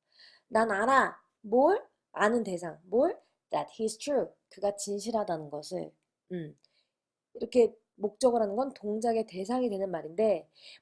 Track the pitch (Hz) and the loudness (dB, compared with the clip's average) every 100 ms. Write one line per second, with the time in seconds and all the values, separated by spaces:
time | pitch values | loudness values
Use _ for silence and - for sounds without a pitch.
0 | _ _ - _ _ 220 226 196 226 262 | _ _ -20 _ _ 0 0 0 4 4
1 | - - _ _ 208 240 302 440 - _ | 4 -2 _ _ 0 4 6 4 -2 _
2 | _ - 208 240 202 170 170 156 180 220 | _ 0 2 2 -2 -6 -8 -12 -2 2
3 | 330 - _ _ - 151 147 - 220 - | 2 0 _ _ -4 -4 -4 -4 -6 -4
4 | 285 269 165 _ _ - 202 202 202 202 | -2 -2 -2 _ _ -4 -4 -4 -6 -6
5 | 208 220 202 160 151 151 156 180 156 _ | -2 -4 -2 -6 -6 -12 -8 -8 -8 _
6 | _ _ - 180 151 143 _ _ _ _ | _ _ -12 -10 -10 -16 _ _ _ _
7 | _ _ _ - 233 247 226 - _ - | _ _ _ -10 -2 4 2 0 _ -8
8 | 202 - 254 233 202 208 269 - 208 214 | -8 2 2 2 0 -2 -4 -6 -6 -2
9 | 233 226 220 180 196 254 247 196 196 165 | 0 0 -2 -8 -4 -2 -2 -2 -4 -6
10 | 151 170 220 170 - _ - - | -8 0 2 2 -4 _ -20 -12